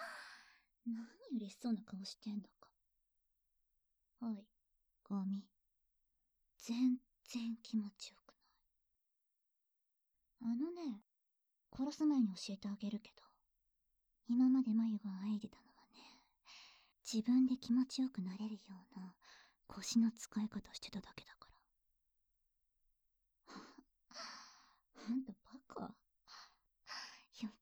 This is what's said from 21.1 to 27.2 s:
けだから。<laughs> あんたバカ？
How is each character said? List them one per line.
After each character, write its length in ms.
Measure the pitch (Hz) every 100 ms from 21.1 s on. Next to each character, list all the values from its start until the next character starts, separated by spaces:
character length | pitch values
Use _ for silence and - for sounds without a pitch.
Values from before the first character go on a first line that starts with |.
| -
け 100 | -
だ 100 | -
か 140 | -
ら。 80 | - _ _ _ _ _ _ _ _ _ _ _ _ _ _ _ _ _ _ -
<laughs> 380 | - - - - _ - - - - - - - _ _ - 214
あ 20 |
ん 100 | 254
た 100 | 262
バ 40 | 190 - 262 -
カ？ 260 | - - 220 _ _ - - - _ _ _ - - - -